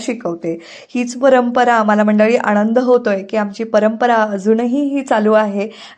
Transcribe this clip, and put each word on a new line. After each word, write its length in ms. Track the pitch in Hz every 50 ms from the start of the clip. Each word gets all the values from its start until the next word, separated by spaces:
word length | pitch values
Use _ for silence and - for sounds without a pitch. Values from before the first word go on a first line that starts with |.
शिकवते. 580 | - - 233 233 - 175 170 170 - 170 165 165 - - - - - _ -
हीच 240 | 247 247 240 247 269
परंपरा, 560 | 269 269 254 254 240 240 240 254 247 240 240
आम्हाला 300 | 226 214 208 208 208 214
मंडळी 320 | 208 214 208 214 220 240
आनंद 420 | 240 - - 208 208 208 220 226 247
होतोय 440 | 254 247 247 247 240 220 202 190 190
की 140 | 196 -
आमची 280 | 214 208 202 196 - 226
परंपरा 500 | 226 220 208 208 220 226 220 254 240 233
अजूनही 680 | 226 214 214 202 196 185 214 220 226 240 240 240 285 294
ही 200 | 277 277 285 262
चालू 300 | 262 247 220 208 214 220
आहे 360 | 214 214 208 196 202 196 220 - - - - -